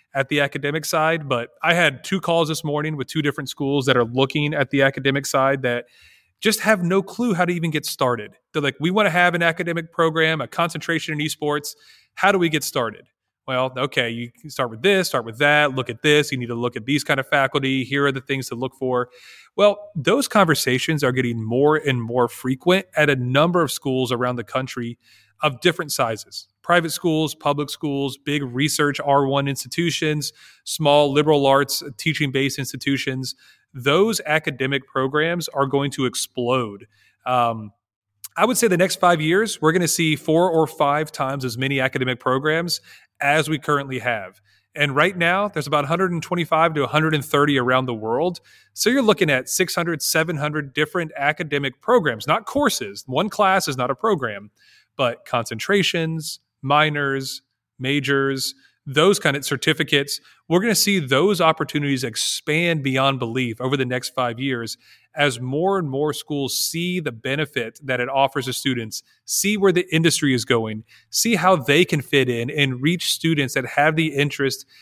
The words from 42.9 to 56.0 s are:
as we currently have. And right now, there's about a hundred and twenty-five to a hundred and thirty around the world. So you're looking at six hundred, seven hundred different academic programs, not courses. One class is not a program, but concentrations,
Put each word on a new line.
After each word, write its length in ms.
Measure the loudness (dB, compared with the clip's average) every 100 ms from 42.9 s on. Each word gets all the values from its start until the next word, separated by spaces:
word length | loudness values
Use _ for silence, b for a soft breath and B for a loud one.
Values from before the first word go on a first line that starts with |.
| b b -4
as 280 | 0 2 2
we 100 | -2
currently 400 | 0 -2 -2 -6
have. 400 | -4 -4 -6 -18 _ _ _ -2
And 180 | 0
right 220 | 2 2 2
now, 320 | 0 0 -2
there's 200 | -4 -2
about 160 | 0
a 20 | 0
hundred 240 | 0 0
and 100 | -2
twenty-five 520 | -4 -4 0 2 2
to 100 | 2
a 40 | 0
hundred 260 | 2 2
and 100 | 0
thirty 340 | 0 2 4 2
around 280 | 2 2 0
the 80 |
world. 460 | -4 -2 0 -2 -4 _ b b
So 160 | -4 0
you're 120 | 2
looking 280 | 4 2 2
at 180 | 0 0
six 260 | -2 -2
hundred, 280 | -2 -2 -2
seven 340 | -2 0 0 -2
hundred 360 | -4 -4 -4
different 380 | -2 -2 -2 -6 -2
academic 640 | -2 -2 -2 -2 -4 -4
programs, 460 | 2 2 2 -2 0
not 180 | 0 0
courses. 580 | -2 -2 -2 -8 -10 -6
One 220 | -2 -2
class 380 | 0 2 2 0
is 100 | -2
not 140 | -4
a 40 | -2
program, 540 | -2 -2 -4 -8 -14 _ b b b -2
but 280 | -2 -2 -4
concentrations, 1120 | -4 -2 -6 0 2 2 0